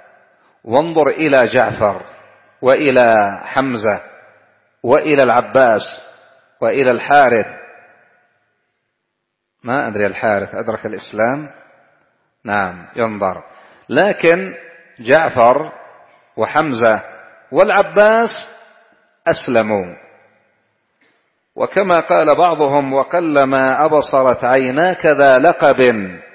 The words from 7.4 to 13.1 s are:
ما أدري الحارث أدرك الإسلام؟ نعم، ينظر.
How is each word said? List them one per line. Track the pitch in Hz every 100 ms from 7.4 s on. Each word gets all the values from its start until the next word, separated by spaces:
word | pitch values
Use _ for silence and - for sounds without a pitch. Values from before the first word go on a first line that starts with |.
| 98 - - - _ _ _ _ _ _ _ _ _ _ _ _ _ _ _ _ _ _
ما | 120 135 117
أدري | 104 101
الحارث | 92 117 101 98
أدرك | 104 113 110 110
الإسلام؟ | 101 - 107 113 139 151 - _ _ _ _ _ _ _ _
نعم، | - 101 95 87 85 117
ينظر. | 113